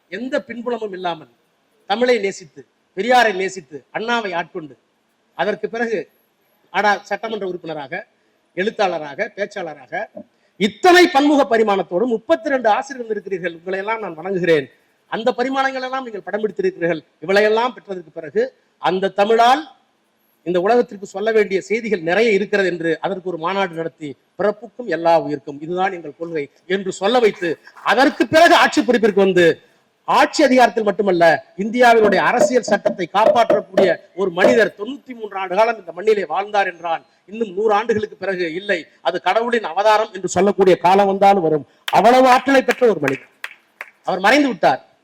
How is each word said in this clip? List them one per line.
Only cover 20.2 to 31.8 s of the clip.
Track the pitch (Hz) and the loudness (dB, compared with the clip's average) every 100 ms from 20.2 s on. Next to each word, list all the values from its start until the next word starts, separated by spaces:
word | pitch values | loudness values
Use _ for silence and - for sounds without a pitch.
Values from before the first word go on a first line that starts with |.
| _ _ | _ _
இந்த | 165 180 | -4 -2
உலகத்திற்கு | 190 240 240 202 196 | 2 2 0 -6 -14
சொல்ல | 190 220 | -6 0
வேண்டிய | 220 196 190 | 0 2 -2
செய்திகள் | - 226 226 190 | -2 -4 -2 -4
நிறைய | 165 185 233 | 0 0 2
இருக்கிறது | 190 196 202 185 | 2 0 -2 -2
என்று | 170 165 156 | -2 -4 -2
அதற்கு | 165 190 175 | -4 -6 -8
ஒரு | 165 | -6
மாநாடு | 165 196 185 | -4 -2 -4
நடத்தி, | 165 165 - 147 127 _ - | -6 -10 -10 -14 -14 _ -4
"பிறப்புக்கும் | 202 208 233 - 240 | -4 -4 -10 -14 -6
எல்லா | 160 170 165 | -2 2 2
உயிர்க்கும், | 147 143 151 143 | 2 -8 -10 -14
இதுதான் | 156 180 190 | -8 -4 -4
எங்கள் | 175 156 139 | -6 -14 -12
கொள்கை" | 170 160 139 _ - | -10 -8 -8 _ -6
என்று | 196 190 | -6 -4
சொல்ல | - 196 247 | -4 0 2
வைத்து, | 214 - 175 - - - | 2 0 -6 -6 -10 -8
அதற்கு | 160 214 285 - 269 | -2 2 2 0 2
பிறகு | 311 339 | 4 6
ஆட்சி | 302 233 - | 6 4 0
பொறுப்பிற்கு | 220 240 214 190 190 | 0 2 2 2 2
வந்து, | 180 165 - _ _ _ _ | 4 2 2 _ _ _ _
ஆட்சி | - 202 294 - | 0 2 2 2
அதிகாரத்தில் | 269 254 233 220 | 4 6 4 2
மட்டுமல்ல, | 208 196 196 175 165 147 - - | -2 0 0 4 4 4 -2 -10
இந்தியாவினுடைய | 214 240 | -4 2